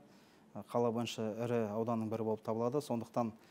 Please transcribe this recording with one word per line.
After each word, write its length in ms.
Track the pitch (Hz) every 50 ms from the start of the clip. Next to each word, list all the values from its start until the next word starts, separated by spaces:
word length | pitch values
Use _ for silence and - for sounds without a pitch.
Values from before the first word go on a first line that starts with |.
| - - - - - - - - - - -
ә, 80 | 107 101 -
қала 220 | - 120 120 120 110
бойынша 320 | 120 117 113 - - 110 107 104 110 120
ірі 180 | 117 120 117 113 104 101
ауданның 360 | 113 113 113 117 113 110 107
бірі 180 | 107 110 110 110
болып 140 | 110 107 -
табылады. 340 | - 110 110 117 120 127 147
Сондықтан 520 | 139 - 120 117 107 - - 127 117 110 107 - - -